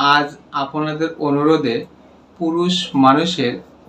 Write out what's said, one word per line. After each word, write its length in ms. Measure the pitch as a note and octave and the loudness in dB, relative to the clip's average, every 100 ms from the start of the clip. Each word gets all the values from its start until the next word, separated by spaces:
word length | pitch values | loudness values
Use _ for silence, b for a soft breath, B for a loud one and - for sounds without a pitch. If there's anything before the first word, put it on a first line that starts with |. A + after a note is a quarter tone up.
| C#3 | 2
আজ 140 | D3 C#3+ - - | 2 2 -8 -12
আপনাদের 560 | D3 C3+ D3+ D#3 D3+ D#3+ - | -8 -6 -4 -6 -4 -6 -4
অনুরোধে 560 | D3 C#3+ D3 D#3+ C3+ F#2+ - - - - _ - | -2 0 2 2 2 -4 -6 -18 -20 -20 _ -8
পুরুষ 360 | E3 E3+ F3+ F3+ - C#3 | -4 -2 0 -2 -4 2
মানুষের 580 | C3+ C#3+ F3+ - B2 - - - | 4 4 0 -2 -4 -4 -14 -20